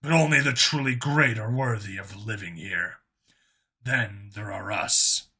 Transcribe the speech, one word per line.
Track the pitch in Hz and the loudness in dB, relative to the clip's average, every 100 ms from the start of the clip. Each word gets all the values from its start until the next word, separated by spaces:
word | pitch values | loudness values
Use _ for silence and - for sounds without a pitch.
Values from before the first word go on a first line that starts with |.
But | 143 | 2
only | 165 156 147 | 4 6 4
the | 139 | 4
truly | 123 - 151 135 | 2 2 2 0
great | 123 143 147 139 113 | -2 0 2 2 2
are | 110 | -2
worthy | 127 131 110 98 95 | -2 0 -2 -6 -10
of | 98 98 | -12 -12
living | 107 104 92 85 | -10 -8 -8 -12
here. | 95 87 87 - _ _ _ _ _ _ _ _ | -6 -4 -4 -8 _ _ _ _ _ _ _ _
Then | 120 127 110 101 101 | -2 -2 -2 -6 -14
there | 101 104 | -12 -8
are | 98 98 | -8 -4
us. | 101 - - - - - | -4 2 4 4 2 -4